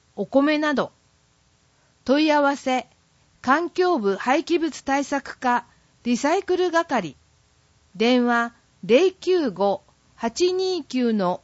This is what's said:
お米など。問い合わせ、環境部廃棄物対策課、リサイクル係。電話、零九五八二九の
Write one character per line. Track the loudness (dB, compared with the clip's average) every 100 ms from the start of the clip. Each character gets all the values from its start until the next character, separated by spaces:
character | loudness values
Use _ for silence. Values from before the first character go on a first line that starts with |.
| _
お | -12 0
米 | 2 2 0
な | 0
ど。 | -2 -4 _ _ _ _ _ _ _ _ _ _ _
問 | 0 2
い | 2
合 | 2
わ | 2 0
せ、 | -2 -4 -6 _ _ _ _ _
環 | 0 0 0
境 | 0 0 2
部 | 0 -2
廃 | 0 0
棄 | 0 -2
物 | -2 -6
対 | -4 -2
策 | -2 -6 -6 -6
課、 | -2 -2 -4 _ _ _
リ | -4 -2
サ | 0 0
イ |
ク | 0 -2
ル | 0
係。 | 0 0 -2 -4 -12 _ _ _ _ _ _ _ -2
電 | 2 2 2
話、 | 0 -2 -8 _ _
零 | 2 4 4
九 | 0 -2 0 0
五 | -2 -2 -2 _ _ _
八 | -8 -6 0 0
二 | 0 -2 -4
九 | -4 -2 0
の | 0 -2 -4